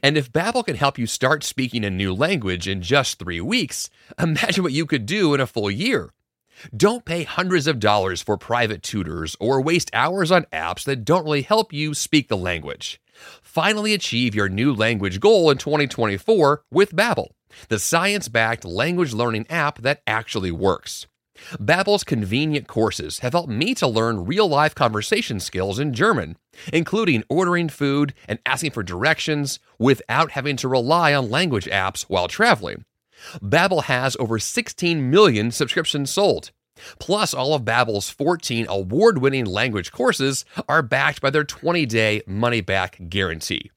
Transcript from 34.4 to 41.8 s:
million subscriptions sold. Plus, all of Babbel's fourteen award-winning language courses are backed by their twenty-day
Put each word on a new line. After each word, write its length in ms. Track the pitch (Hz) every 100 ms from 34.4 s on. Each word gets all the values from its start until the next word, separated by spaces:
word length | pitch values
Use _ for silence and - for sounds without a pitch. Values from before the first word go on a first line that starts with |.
| - - 233 - 175 165 127
million 420 | 160 208 110 110
subscriptions 600 | 117 135 - 160 151 139
sold. 400 | - 196 95 - _ _ _ - -
Plus, 340 | - 202 208
all 200 | 131 131
of 100 | 151
Babbel's 460 | 113 117 117 104 -
fourteen 560 | - 147 175 - 117 113
award-winning 800 | 98 95 123 226 180 131 135 110
language 460 | 92 127 104 90
courses 540 | - 254 208 135 135 - - -
are 140 | 147
backed 400 | 127 131 143 147
by 80 | 135
their 140 | 151
twenty-day 800 | 151 - 151 175